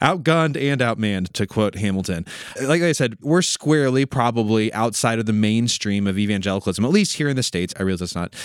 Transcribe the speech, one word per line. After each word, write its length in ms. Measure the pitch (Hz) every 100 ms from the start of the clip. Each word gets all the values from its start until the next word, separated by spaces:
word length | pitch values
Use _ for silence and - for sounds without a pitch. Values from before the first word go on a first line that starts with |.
Outgunned 540 | 143 185 156 165 160 135
and 200 | 139 139
outmanned, 520 | 120 110 107 98 90
to 120 | - 101
quote 300 | 110 104 98
Hamilton. 500 | 104 95 92 85 - - - -
Like 220 | 135 170
I 100 | 170
said, 240 | 151 127 113
we're 220 | 143 170
squarely 640 | 175 - 147 147 135 131 135
probably 680 | 127 120 117 107 110 107
outside 460 | 104 117 104 123 113
of 80 | 110
the 60 |
mainstream 760 | 107 107 110 120 - 104 101 101
of 100 | 95
evangelicalism, 680 | 104 101 95 98 101 92
at 60 | 117
least 260 | 202 190 -
here 120 | 147
in 80 | 131
the 60 |
States. 280 | 120 90 90 -
I 60 |
realize 160 | 95 92
that's 160 | 90 87
not 180 | 85 -